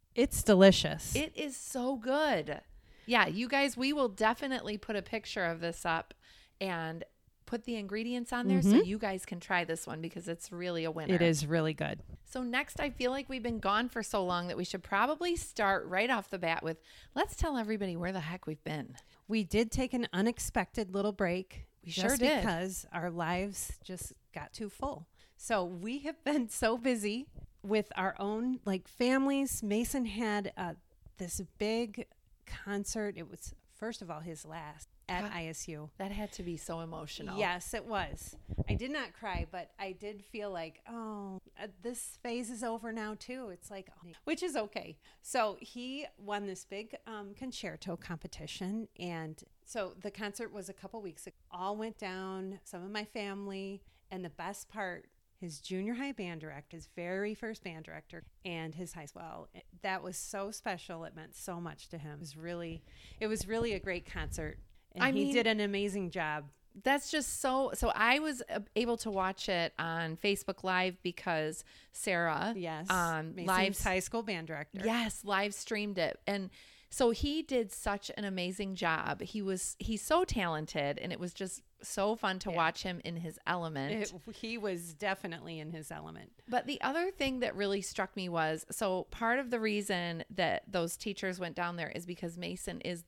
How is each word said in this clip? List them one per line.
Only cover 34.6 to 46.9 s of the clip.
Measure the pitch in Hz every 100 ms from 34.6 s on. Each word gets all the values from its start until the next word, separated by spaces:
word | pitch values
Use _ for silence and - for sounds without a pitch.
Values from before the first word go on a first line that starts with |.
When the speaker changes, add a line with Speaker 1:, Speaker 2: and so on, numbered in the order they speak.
| 151 147 - - -
Speaker 1:
at | 185
Speaker 2:
God, | 208
Speaker 1:
I | 175 160
S | 160 -
U. | 151 151 -
Speaker 2:
that | 196
had | 202 208
to | -
be | 175 160
so | - 165
emotional. | 165 160 151 - 196 190
Speaker 1:
Yes, | 190 180 -
it | 226 233
was. | 208 160 - - - - - -
I | -
did | 254
not | 302 233
cry, | - 220 175 170
but | 180 - -
I | 196
did | 185 208 208
feel | 196 220 208
like, | 180 160 - -
"Oh, | 233 220 208 196 190 - -
uh, | 208 185
this | 233 240 - -
phase | 240 233 226
is | 233
over | 233 226 226
now | 220 214 214
too." | - 254 233
It's | 175 -
like, | 196 190 -
oh, | 175 -
which | - 330
is | 359 269
okay. | 208 - - 156 - -
So | - 254 220 185
he | - 247 247 277 302 -
won | 202 208 202
this | 180 -
big, | 196 226